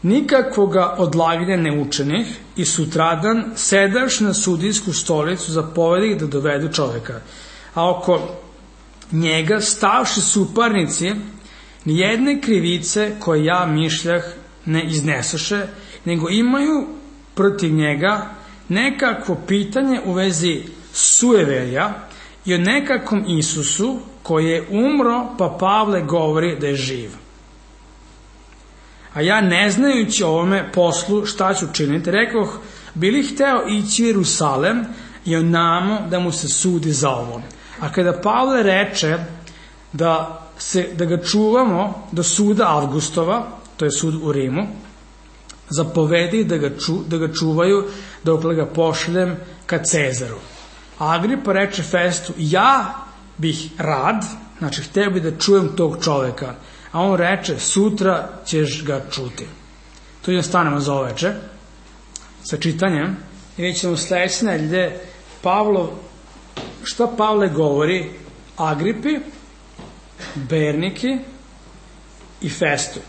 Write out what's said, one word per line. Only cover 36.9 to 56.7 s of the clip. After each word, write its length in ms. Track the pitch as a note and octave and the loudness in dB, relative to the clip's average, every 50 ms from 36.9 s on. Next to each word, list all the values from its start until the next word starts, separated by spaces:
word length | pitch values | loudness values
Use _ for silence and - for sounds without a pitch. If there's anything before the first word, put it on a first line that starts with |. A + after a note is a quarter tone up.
| D3 | 0
za 180 | B2+ D3 C#3 | 0 0 0
ovo. 320 | C3 A#2+ A#2+ A#2+ A#2 A#2+ - - - - - - - - | 0 -2 -4 -8 -10 -10 -12 -14 -16 -20 -20 -20 -14 -10
A 120 | E3 D3 - | -8 -4 0
kada 280 | F#3+ F3+ F3 F3 F3 | 0 2 2 0 0
Pavle 420 | - G#3 A3 A#3+ C4 C4+ C4+ B3+ A3 | 0 0 2 2 2 2 2 4 4
reče 560 | G3 F#3 F#3+ G3+ G3 G3 - - D#3 D#3+ E3 E3 - - - - - - - - - - - - - - | 4 4 4 2 0 -2 -2 0 0 0 -2 -4 -8 -12 -16 -18 -20 -20 -20 -20 -20 -20 -20 -20 -14 -4
da 480 | C#3+ E3 E3 E3 D#3+ D#3+ E3 - - - - - - | 0 2 2 2 2 0 -4 -10 -14 -16 -20 -16 -14
se, 300 | - - - F#3 F3 - - | -10 -2 -2 -2 -2 -2 -2
da 100 | E3 F3 | -2 0
ga 120 | E3 F3 | 0 0
čuvamo 920 | E3+ F3 - - G#3 G#3+ G#3+ A3+ B3 C4 A3+ F#3 E3+ G3 G#3 - - - - - | -2 -2 0 2 2 4 4 4 4 4 2 2 0 -2 -2 -4 -10 -12 -8 -4
do 100 | E3 E3+ | -2 -2
suda 460 | - - - G#3 G3+ G#3 G3 A3 F3+ | 0 2 2 4 4 4 4 4 2
Avgustova, 800 | D#3 D3 C#3+ C#3 C3 D3+ D3 - - F3 E3 E3+ G3+ A#3+ A#3 - - - - - - | 2 2 0 0 -2 -2 -4 -2 -2 -2 0 0 0 -2 -2 -6 -12 -16 -20 -20 -8
to 80 | - D#3+ | -4 -2
je 60 | D3 | -2
sud 240 | C#3 - - D#3+ D#3 D#3+ D#3+ | 0 0 -2 -2 -2 -2 -2
u 100 | D3+ D3 | -2 -2
Rimu, 340 | C#3 C3+ B2+ B2+ D#3+ G#3+ G#3 - - - - - - - - - - - - - - - - - - - - | -2 -2 -2 -2 -2 -4 -4 -8 -14 -16 -20 -20 -20 -20 -20 -20 -20 -20 -20 -20 -20 -20 -20 -20 -20 -14 -6
zapovedi 760 | D3 D3 E3 D#3+ - E3+ D#3 D3+ E3+ E3+ E3+ F3 F#3 A3+ G#3+ | -2 -2 -2 0 0 0 2 2 2 2 2 2 0 0 0
da 120 | E3 E3+ | 2 0
ga 140 | D#3+ C#3+ C#3+ | 0 -2 -2
ču-, 340 | C#3 - - - E3 F#3+ - | -4 -4 -4 -4 -2 -4 -2
da 120 | D#3 E3 E3 | -4 -2 -2
ga 140 | D#3+ D#3 D#3+ | -2 -2 -2
čuvaju 520 | - E3+ D#3+ D#3 D#3+ E3+ F#3 G3+ G3+ G3 G3+ - - - - - - - | -2 -2 0 2 2 4 4 4 2 0 -4 -8 -12 -16 -16 -18 -4 0
dokle 300 | E3 D#3+ D#3 E3 E3 E3 | 2 2 2 2 0 0
ga 120 | D#3+ D3 | 0 -2
pošaljem 680 | C3 - E3 E3 D#3+ D#3 E3 - F3 E3+ F#3 F#3 F3+ E3+ - - - - - - | -2 0 2 2 2 2 0 -4 -2 0 0 0 0 -2 -6 -10 -16 -18 -18 -6
ka 160 | - F3 D#3+ D#3+ | -4 -4 -2 0
Cezaru. 560 | - - D#3+ D3 C3 B2 A#2+ B2+ A#2 A2 G2 - - - - - - - - - - - - | 0 0 2 0 0 -2 -4 -6 -8 -10 -14 -16 -18 -20 -20 -20 -20 -20 -20 -20 -20 -10 -4
A 140 | D#3 D3+ E3 | 0 0 0
Agripa 380 | E3+ F3 A3 C4 - - G3 F#3+ | 2 2 0 -2 -2 0 0 2
reče 300 | F#3+ G3+ G3 G3 - D#3+ | 2 2 0 -2 -6 -6
Festu, 500 | - - F3 F3 F3+ E3+ - - - F3 - | -2 0 2 2 2 0 -2 -6 -8 -6 -4
„Ja 560 | D#3+ D3+ E3 F#3 G#3 B3+ C#4 C4+ G#3+ F#3+ - - - - - - - - - - | -2 2 2 4 6 6 4 4 2 -2 -8 -12 -14 -16 -20 -20 -20 -20 -10 -4
bih 320 | D#3 D#3+ D3 - - - - - | -2 -2 -2 -4 -8 -12 -8 -6
rad”, 460 | E3 D#3 D3+ C3+ C3 E3 A3 G#3+ F#3 - - - - - - - | -2 -2 0 2 2 0 0 0 -2 -4 -8 -12 -16 -20 -12 -6
znači, 240 | E3 D3 - - C3+ | -6 -6 -4 -6 -8
hteo 280 | - - G3 G3+ G3+ | -2 0 0 0 2
bi 100 | F#3 F#3 | 0 0
da 180 | D#3+ D#3+ D3+ D#3+ | -2 -2 -4 -2
čujem 300 | - - G3+ G3 F3+ D#3 - | 2 4 4 4 4 2 0
tog 200 | - E3+ D#3 D#3+ - - | 0 0 0 0 -2 -2
čoveka. 500 | E3 D3 C#3 C3 B2+ A#2+ - C#3+ B2+ A#2+ - - - | 0 0 0 0 -2 -4 -6 -8 -10 -10 -14 -18 -20